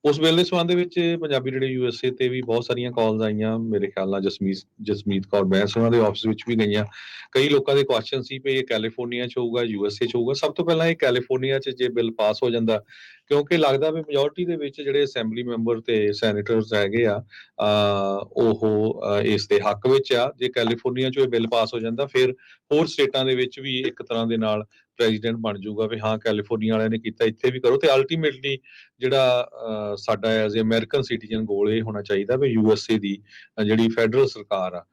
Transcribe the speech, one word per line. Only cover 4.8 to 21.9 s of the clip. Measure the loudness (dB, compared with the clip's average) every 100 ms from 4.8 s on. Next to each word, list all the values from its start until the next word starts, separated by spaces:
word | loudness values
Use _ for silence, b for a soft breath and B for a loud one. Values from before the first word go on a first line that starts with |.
ਜਸਮੀਤ | -6 -4 -2 -2 0
ਕੌਰ | 0
ਬੈਂਸ | 2 2 2 2
ਉਹਨਾਂ | 2
ਦੇ | 4
ਆਫਿਸ | 2 0 -4
ਵਿੱਚ | -4 -2
ਵੀ |
ਗਈਆਂ। | 0 2 0 -2 B B B B
ਕਈ | 2 4
ਲੋਕਾਂ | 4 4
ਦੇ | 2
ਕੁਐਸਚਨ | 2 0 -2 -6
ਸੀ | -6 -6
ਵੀ | -2
ਇਹ | -2
ਕੈਲੀਫੋਰਨੀਆ | 0 -2 -2 -6 -6 -4 -4
'ਚ | -4
ਹੋਊਗਾ, | -2 -2
ਯੂ | -2 -2
ਐਸ | -2 -2
ਏ | -2
'ਚ |
ਹੋਊਗਾ। | 0 -2
ਸਭ | 0 -2
ਤੋਂ | -2
ਪਹਿਲਾਂ | 0 2 2
ਇਹ |
ਕੈਲੀਫੋਰਨੀਆ | 2 2 0 -2 -2 0 -2
'ਚ | -4
ਜੇ | -2 -2
ਬਿੱਲ | 0 -2
ਪਾਸ | 0 0 2
ਹੋ | 0
ਜਾਂਦਾ, | 0 0 0 -4 B B B _
ਕਿਉਂਕਿ | 0 2 2
ਲੱਗਦਾ | 4 2 0
ਵੀ | -2
ਮੈਜੋਰਟੀ | -2 0 0 -2
ਦੇ | -4
ਵਿੱਚ | -4 -6 -6
ਜਿਹੜੇ | -2 0
ਅਸੈਂਬਲੀ | 0 -2 -4 -4
ਮੈਂਬਰ | -6 -2 0 -2
ਤੇ | 0 2 2
ਸੈਨੇਟਰਸ | 0 0 0 0 0 0
ਹੈਗੇ | 0 0 2
ਆ, | 0 0
ਅਹ, | -6 -20 -16 -4 0 2 2 0 -2 -4 -4
ਉਹ, | 0 2 2 2 2 0 -2
ਅਹ, | -2 0
ਇਸ | 2 0 2
ਦੇ | 2
ਹੱਕ | 2 0 2
ਵਿੱਚ | 2 2
ਆ। | 0 0 -2
ਜੇ | -4
ਕੈਲੀਫੋਰਨੀਆ | 0 0 0 -2 -2 -2
'ਚੋਂ | 0
ਇਹ | 2
ਬਿੱਲ | 2 0
ਪਾਸ | 0 0
ਹੋ | -2
ਜਾਂਦਾ, | -2